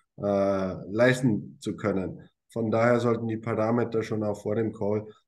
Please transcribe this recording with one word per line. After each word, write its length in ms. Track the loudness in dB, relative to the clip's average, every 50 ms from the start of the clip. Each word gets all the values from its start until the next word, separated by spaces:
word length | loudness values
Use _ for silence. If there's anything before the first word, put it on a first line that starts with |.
| _ _ _ -6
äh, 40 | -2 0 2 2 2 2 2 0 -2 -2 -4 -6 -8 -4
leisten 680 | 0 4 4 4 4 4 2 2 0 0 -2 -6 -14 -10
zu 160 | -8 -8 -6
können. 520 | -2 -2 -2 0 0 -2 -4 -6 -10 -14 -20 _ _ _ _ -6
Von 180 | -4 -2 0
daher 300 | 2 4 4 4 4 4
sollten 260 | 4 2 0 0 -2 -4
die 80 | -6
Parameter 640 | -6 -4 -4 -2 0 2 2 2 2 0 0 0 -2 -2
schon 200 | -2 -2 -2 -2
auch 200 | -2 -4 -4 -4
vor 120 | -2 -2
dem 180 | 0 0 -2 -2
Call 340 | -2 -2 0 0 -2 -4 -6 -12 _ _